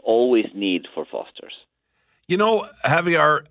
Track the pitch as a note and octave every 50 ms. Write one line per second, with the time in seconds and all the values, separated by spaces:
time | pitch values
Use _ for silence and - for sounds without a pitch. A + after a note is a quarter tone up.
0 | - - A2+ A2+ B2 B2+ B2 A2+ G#2+ - - G2 G2+ G2 F2+ F2 D2 - - D#2+
1 | D#2 - - G#1+ - - _ - - - - - _ _ _ _ _ _ _ _
2 | _ _ _ _ _ - F3 F#3+ G#3 A3 A3+ G#3 - - - _ - C3 D3 E3
3 | F3 F3 E3+ D#3+ D3+ D3+ D3+ C#3+ - _